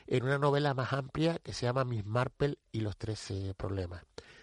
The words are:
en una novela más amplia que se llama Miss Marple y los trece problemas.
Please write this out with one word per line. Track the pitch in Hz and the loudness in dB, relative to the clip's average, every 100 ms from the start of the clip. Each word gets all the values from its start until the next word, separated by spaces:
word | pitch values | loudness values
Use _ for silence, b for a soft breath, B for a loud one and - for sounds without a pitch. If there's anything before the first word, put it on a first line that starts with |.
| - | 0
en | 127 | 2
una | 123 139 | 4 4
novela | 143 143 147 | 4 4 2
más | 131 120 | 0 -2
amplia | 135 135 147 165 165 | -2 -2 0 2 0
que | - | -6
se | - | -2
llama | 123 131 | 0 2
Miss | 127 117 | 0 -2
Marple | 101 117 127 - 143 - _ | -2 0 0 0 0 0 _
y | 113 | -4
los | 104 - | -2 -2
trece | 107 107 - 98 98 | -6 -6 -6 -4 -4
problemas. | 98 98 95 90 90 - B B B | -4 -4 -2 -4 -8 -16 B B B